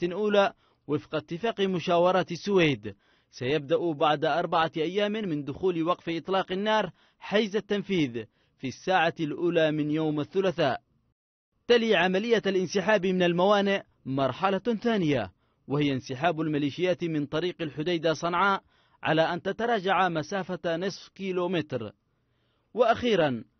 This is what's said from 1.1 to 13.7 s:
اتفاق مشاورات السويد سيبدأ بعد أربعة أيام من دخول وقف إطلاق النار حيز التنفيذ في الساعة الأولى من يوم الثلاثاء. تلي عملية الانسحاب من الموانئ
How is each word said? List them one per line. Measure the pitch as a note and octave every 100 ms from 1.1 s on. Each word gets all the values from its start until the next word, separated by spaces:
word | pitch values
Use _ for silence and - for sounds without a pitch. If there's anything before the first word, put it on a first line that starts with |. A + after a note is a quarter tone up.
| D3+
اتفاق | - D#3 A#3 G#3
مشاورات | G3 F3+ F#3 E3+ F3+ F#3 E3
السويد | E3+ G3+ F#3+ D#3+ A#2 G#2 - _ _ _
سيبدأ | - B2+ D#3 C3+ D#3+ E3+
بعد | D3 D#3 D3+ D#3
أربعة | D#3 F3 E3+ D#3+ D#3+
أيام | D#3+ G3 G#3
من | A3 G3 D3
دخول | C#3 C3+ F#3 E3+
وقف | D#3+ F3 E3+
إطلاق | E3 - F#3+ F#3
النار | F#3+ G#3+ A3 F3+ - _ _
حيز | - G#3 G#3+ G3+
التنفيذ | - G3+ - F#3 C#3 A#2 G#2+ _ _ _
في | C3
الساعة | - F#3 F#3 E3 E3
الأولى | D3+ D3+ E3+ E3+ D#3
من | D3+ D3
يوم | D#3 D#3 D3+
الثلاثاء. | C#3+ F#3+ F#3+ E3+ C#3+ A2 _ _ _ _ _ _ _ _ -
تلي | A#3+ A3 F#3
عملية | F#3 F#3 A#3 G#3+ G3
الانسحاب | F#3+ F3 F#3+ F3+ G#3 F#3+
من | F#3
الموانئ | F3 E3+ F#3+ G3+ G3